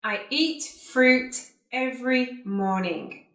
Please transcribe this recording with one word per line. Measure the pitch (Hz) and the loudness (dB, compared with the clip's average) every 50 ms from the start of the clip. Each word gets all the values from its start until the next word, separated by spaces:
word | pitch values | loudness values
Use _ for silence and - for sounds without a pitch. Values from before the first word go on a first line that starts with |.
| - | -4
I | 214 208 202 - - | -4 -6 -6 -6 -2
eat | 269 294 320 302 320 302 | 0 2 2 2 0 -2
fruit | - - - - - - - 254 254 254 254 254 254 254 - - - - _ _ _ _ | -4 -6 -4 -8 -6 -2 2 6 6 6 6 6 4 0 -4 -4 -4 -6 _ _ _ _
every | - 254 262 262 262 247 247 254 254 254 254 247 254 - - | -4 -4 -4 -4 -4 -4 -2 0 2 2 2 0 -6 -12 -8
morning. | 202 196 196 196 190 190 190 185 175 165 147 101 95 - - - _ | -6 -4 -2 0 0 0 0 -2 -2 -4 -6 -8 -12 -16 -18 -20 _